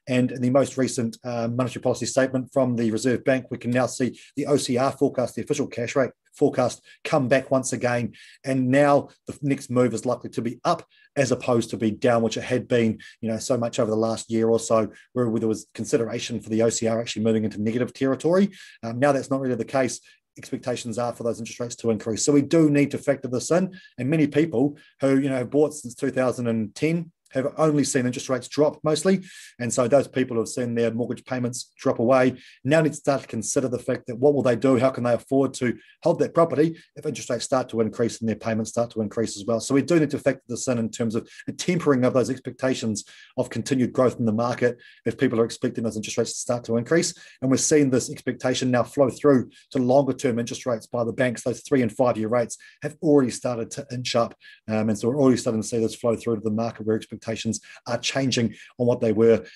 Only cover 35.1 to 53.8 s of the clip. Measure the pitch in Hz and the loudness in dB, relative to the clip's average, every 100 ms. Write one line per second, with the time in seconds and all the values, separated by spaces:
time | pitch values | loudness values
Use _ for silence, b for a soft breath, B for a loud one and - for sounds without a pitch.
35.1 | 117 - 139 135 - 123 113 B B 156 | -2 0 0 0 -2 -4 -4 B B 0
36.1 | 160 143 165 165 147 165 165 B 147 151 | 2 2 2 2 4 0 0 B -12 -8
37.1 | - - 120 - 131 127 113 110 - 117 | -8 -6 -6 -2 -2 -2 -2 -2 0 -2
38.1 | - 113 107 117 110 110 - 117 110 104 | -2 -4 -4 -2 -4 -4 -2 -4 -2 -4
39.1 | - 110 104 101 113 - 139 123 170 147 | -2 -4 -4 -4 -4 0 0 2 2 2
40.1 | 139 139 131 - 117 - 120 110 - 117 | 0 -2 -2 -6 -8 -4 -2 -2 -4 -2
41.1 | 113 - B B - - 180 151 131 123 | -2 -6 B B -8 -2 0 2 2 4
42.1 | 127 117 131 - - 131 127 113 104 - | 2 0 -4 -8 -4 -4 -2 -4 -4 -8
43.1 | B B B - 117 104 131 120 - 123 | B B B -6 -4 -2 0 0 2 2
44.1 | - 113 107 120 117 120 117 B B 117 | 2 0 0 -2 0 -2 -2 B B -6
45.1 | - 131 117 113 - 127 120 113 107 104 | 0 0 2 0 0 -6 -4 -4 -4 -6
46.1 | - 113 - - 120 - 117 117 143 - | -2 -4 -4 -4 -4 -2 -2 2 0 0
47.1 | - B B 131 127 - 156 143 127 - | -6 B B 0 2 4 4 4 2 -2
48.1 | - - 123 127 123 131 123 113 - 131 | -8 -6 -4 -2 0 0 0 0 2 0
49.1 | - 147 131 104 B B 135 123 135 135 | 2 4 4 2 B B -2 4 4 4
50.1 | 131 131 117 113 123 127 113 - 120 117 | 0 0 0 -4 -6 -4 -4 -4 -4 -4
51.1 | 110 127 113 127 110 - 139 113 - 127 | 0 -2 -2 -4 -6 0 2 2 2 0
52.1 | 107 110 120 113 - B B 151 - 156 | 0 0 0 -2 -6 B B -12 -4 4
53.1 | 147 123 - 127 117 113 - | 4 4 0 -4 -4 -6 -10